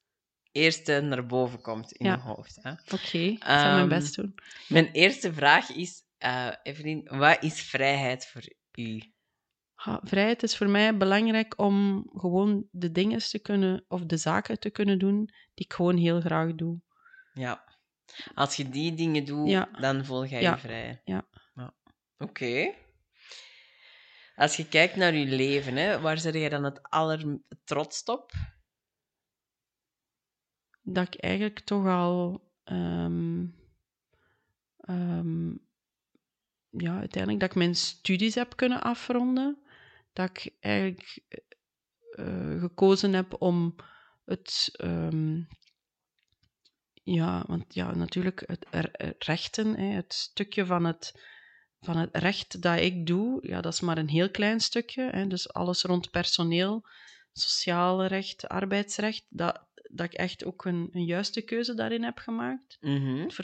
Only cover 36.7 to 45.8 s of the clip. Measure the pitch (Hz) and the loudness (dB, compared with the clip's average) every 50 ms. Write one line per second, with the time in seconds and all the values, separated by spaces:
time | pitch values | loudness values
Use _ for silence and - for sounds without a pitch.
36.7 | - - 170 165 175 190 202 - - 190 190 196 214 208 190 185 - 190 175 175 | -10 -6 -4 -4 -4 -4 -6 -6 -4 -4 -2 -2 0 0 -2 0 2 2 2 2
37.7 | 175 - - - - - - - 190 180 208 226 214 247 240 240 - - 262 254 | 2 0 -2 -4 -6 -4 -2 0 2 2 2 2 2 0 -2 -4 -2 0 0 0
38.7 | 247 247 - 233 240 - - - 247 247 247 254 254 254 262 285 285 285 _ _ | 2 0 0 -2 -4 -4 -4 -2 0 2 2 2 2 2 0 0 -2 -4 _ _
39.7 | - - - - - - _ _ _ - 185 185 185 - - - - _ - 101 | -20 -20 -20 -20 -20 -20 _ _ _ -4 -4 -4 -4 -8 -12 -14 -14 _ -4 -2
40.7 | 104 101 95 95 90 90 - - - - - _ - - - _ - _ _ _ | 0 0 0 -2 -4 -6 -12 -18 -20 -20 -18 _ -18 -18 -18 _ -20 _ _ _
41.7 | _ _ _ _ _ _ _ - 453 - - - 185 180 175 151 151 170 175 175 | _ _ _ _ _ _ _ -18 -14 -10 -8 -6 -6 -6 -4 -4 -4 -4 -4 -6
42.7 | - - 190 190 196 190 - 202 190 185 180 185 - - - 185 175 175 170 170 | 2 6 8 8 8 6 6 4 2 2 0 -2 -4 0 2 2 4 4 2 0
43.7 | 170 - - - - - _ _ _ _ _ - 185 - - - - - - - | -2 -6 -14 -20 -20 -20 _ _ _ _ _ -8 -8 -6 -6 -6 -4 -2 -2 -2
44.7 | - - - 175 170 170 165 160 160 156 156 156 156 165 170 - - - _ _ | -4 -6 -4 -4 -2 -2 -2 -2 -2 0 0 0 -2 -4 -6 -8 -14 -20 _ _
45.7 | _ _ | _ _